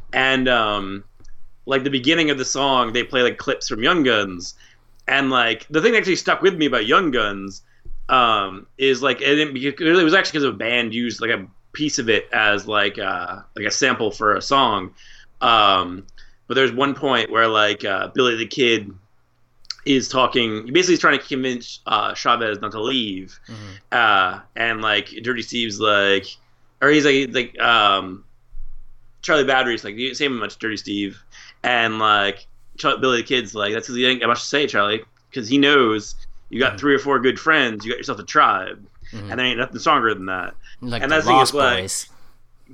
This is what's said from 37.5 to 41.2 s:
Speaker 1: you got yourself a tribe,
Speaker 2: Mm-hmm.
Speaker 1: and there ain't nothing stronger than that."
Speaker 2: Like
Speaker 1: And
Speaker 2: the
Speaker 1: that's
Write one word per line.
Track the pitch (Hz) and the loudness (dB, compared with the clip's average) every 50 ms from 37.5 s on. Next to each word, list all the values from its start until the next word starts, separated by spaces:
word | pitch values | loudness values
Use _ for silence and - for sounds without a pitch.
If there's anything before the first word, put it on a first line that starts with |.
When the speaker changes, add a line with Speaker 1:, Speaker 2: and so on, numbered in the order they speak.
| 156 151 131 117 107 104 104 | 2 4 2 0 -2 -6 -6
Speaker 1:
you | 113 | -8
got | 120 - | -8 -6
yourself | - - 123 104 | -6 -8 -8 -8
a | 98 | -6
tribe, | - - 151 143 117 104 95 92 98 98 98 - - _ - - - | -2 2 4 4 4 4 0 -4 -6 -12 -16 -18 -20 _ -20 -18 -14
Speaker 2:
Mm-hmm. | 113 107 101 101 | -14 -12 -10 -8
Speaker 1:
and | 113 123 | -4 -2
there | 127 | -2
ain't | 127 120 117 | -2 0 -2
nothing | 127 127 - 117 | -4 -6 -6 -4
stronger | - 170 151 135 113 110 104 | 0 2 2 4 4 2 0
than | 95 95 | 0 -4
that." | 95 92 92 87 92 - - - - - - | -6 -6 -6 -6 -8 -10 -12 -14 -14 -16 -12
Speaker 2:
Like | 127 123 117 113 | -8 -6 -4 -2
Speaker 1:
And | 135 135 | 0 2
Speaker 2:
the | 156 | 2
Speaker 1:
that's | 156 | 2